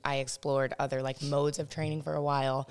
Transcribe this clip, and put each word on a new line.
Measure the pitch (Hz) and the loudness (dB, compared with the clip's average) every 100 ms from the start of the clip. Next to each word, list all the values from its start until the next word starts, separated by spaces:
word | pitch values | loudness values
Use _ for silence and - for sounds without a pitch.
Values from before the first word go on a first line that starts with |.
| - | -2
I | 139 | -2
explored | 131 - 147 135 131 - | -2 -4 0 2 2 0
other, | 139 135 | -2 0
like, | 131 135 | -2 -2
modes | 143 143 147 147 | 0 2 2 0
of | 147 | -4
training | - 156 156 | -2 -2 -2
for | 151 | -2
a | 151 | 0
while. | 143 143 135 131 139 | 2 2 2 0 -2